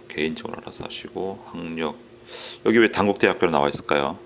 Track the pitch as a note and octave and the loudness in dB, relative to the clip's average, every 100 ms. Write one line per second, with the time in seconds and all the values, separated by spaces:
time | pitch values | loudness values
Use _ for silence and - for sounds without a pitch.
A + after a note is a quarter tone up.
0 | - - D#2 D#2 - - - - - - | -10 -4 -2 -2 -8 -12 -14 -12 -12 -12
1 | - F2+ F#2+ G2 - E2+ E2+ E2 D#2 - | -10 -8 -8 -8 -12 -12 -8 -4 -4 -6
2 | - - - - - - A2+ A#2 A2 - | -16 -20 -18 -14 -12 -4 4 6 6 4
3 | G2+ G2 G2+ F2+ F2+ D2+ C#2+ - - D2 | 0 4 2 4 2 4 2 0 0 0
4 | C#2 F#2+ | 0 -4